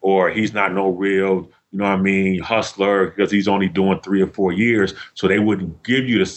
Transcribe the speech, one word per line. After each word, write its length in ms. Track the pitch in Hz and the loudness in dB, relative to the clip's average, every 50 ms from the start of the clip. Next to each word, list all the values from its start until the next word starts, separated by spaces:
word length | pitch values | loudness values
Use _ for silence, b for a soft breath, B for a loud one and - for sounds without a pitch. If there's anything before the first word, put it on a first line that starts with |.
or 280 | b 95 95 95 90 85 | b 2 2 2 2 2
he's 240 | - 110 110 104 110 | 0 0 -2 -2 0
not 200 | 107 98 92 90 | 0 0 0 0
no 160 | 98 95 95 | 0 0 -2
real, 580 | 90 90 98 98 98 95 98 98 95 92 87 - b b b _ | -2 0 0 0 0 2 2 0 0 -2 -4 -8 b b b _
you 60 | - 98 | -6 -2
know 60 | 101 | 0
what 140 | 98 98 95 | 0 0 2
I 20 | |
mean, 380 | 95 98 98 95 95 95 92 87 | 2 2 2 2 2 0 -2 -2
hustler 680 | 82 - 113 110 92 - - 98 98 101 101 98 92 | -2 -2 -2 -2 -2 -4 -4 -2 0 2 2 2 0
because 220 | 90 - 101 98 - | 0 0 -2 0 2
he's 160 | 104 101 95 | 2 0 2
only 220 | 101 98 101 98 90 | 2 0 0 0 0
doing 300 | 82 95 95 98 92 82 | 0 0 0 0 0 -2
three 220 | - 92 98 95 | -2 -2 0 0
or 100 | 95 92 - - | 0 0 -2 -2
four 120 | 98 90 | -2 0
years." 380 | 90 95 113 117 117 107 95 92 - B B B B | 0 0 0 0 2 0 0 -2 -4 B B B B
So 140 | - 101 | -4 0
they 120 | 95 98 107 | 0 2 2
wouldn't 440 | 104 110 101 92 90 82 80 - - | 2 0 0 -2 -4 -8 -10 -8 -4
give 220 | - 127 131 127 123 | -2 -2 0 0 0
you 80 | 117 | 0
the 140 | 98 92 90 - | 0 0 0 -2